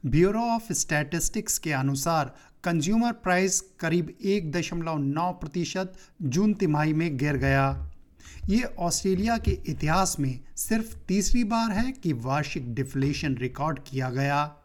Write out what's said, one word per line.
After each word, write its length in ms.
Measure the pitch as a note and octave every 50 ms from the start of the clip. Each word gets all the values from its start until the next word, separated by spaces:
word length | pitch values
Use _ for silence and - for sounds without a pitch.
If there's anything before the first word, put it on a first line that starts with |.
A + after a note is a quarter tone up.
| - C3+ C3+
Bureau 280 | D#3 F3 G3 G#3 A3+ A#3 A#3 A3+
of 120 | A3+ A3+ - E3 -
Statistics 760 | - - D#3+ D3 D3 C#3+ F3 E3 - - - - - - - - -
के 80 | D#3+ D3
अनुसार 600 | C3 C3 C#3 C#3 C#3 - E3+ E3 D#3 C#3+ B2+ - - - - - _ -
कंज्यूमर 480 | F3+ E3+ D#3+ C#3+ F3 G#3+ A3+ A#3+ A#3+ A#3 - -
प्राइस 360 | F#3+ F3+ F3+ F#3+ F#3+ F#3+ - - - _ -
करीब 340 | - E3 E3 F3 E3 - - - -
एक 260 | G3 G3 G#3 E3+ D3+
दशमलव 460 | C#3 F3 D#3+ - F3+ E3+ E3 E3 D#3+
नौ 340 | D3+ C#3 C#3 C#3+ D#3 F3 F3+ F3 F3
प्रतिशत 540 | F3+ D3+ - F3+ E3+ - - F#3 F#3+ F#3 - - - - _ _
जून 320 | F3+ C3 B2 F3 G#3 G#3+ G3+ G3
तिमाही 320 | G3 D#3+ D3+ D3 D3+ D#3 D#3
में 240 | D#3 E3 E3+ C#3+
गिर 200 | B2 C3+ D3 D3
गया। 280 | C3 C#3 C3+ C3+ C#3 C3+ C#3 C3+ - - - - - - _ - _ - - - - - -
ये 120 | F#3+ A#3 B3 - - -
ऑस्ट्रेलिया 580 | F3 E3+ - - - F#3+ F#3+ F3+ G3+ A3+ A#3 A3+ -
के 100 | - F3+ - - -
इतिहास 440 | D3 - D#3 D3+ D#3+ F#3+ F#3+ - - -
में 200 | C#3+ C3 B2+ B2+ - - -
सिर्फ 380 | - - - A3 A3 A3 A3+ - - -
तीसरी 360 | - - D4+ - - - B3 A#3 G3+ A#3
बार 160 | A3+ A3+ A3+
है 200 | G3 - A#3+ C4
कि 220 | C4+ - - E3+ C#3+ A#2 A2+
वार्षिक 460 | B2+ C#3 D3+ D3 - - E3 B2 A#2+ A#2
डिफ्लेशन 600 | C#3 C3 C3+ - C#3 C3+ C#3+ D3 - - D3 C3 A2+
रिकॉर्ड 380 | B2+ B2 - - C#3+ D#3+ D3 C3+ -
किया 220 | - C3+ C3 C3 B2+ B2 C3
गया। 200 | C#3 C#3 C#3+ D3 D3 D3 D3 - _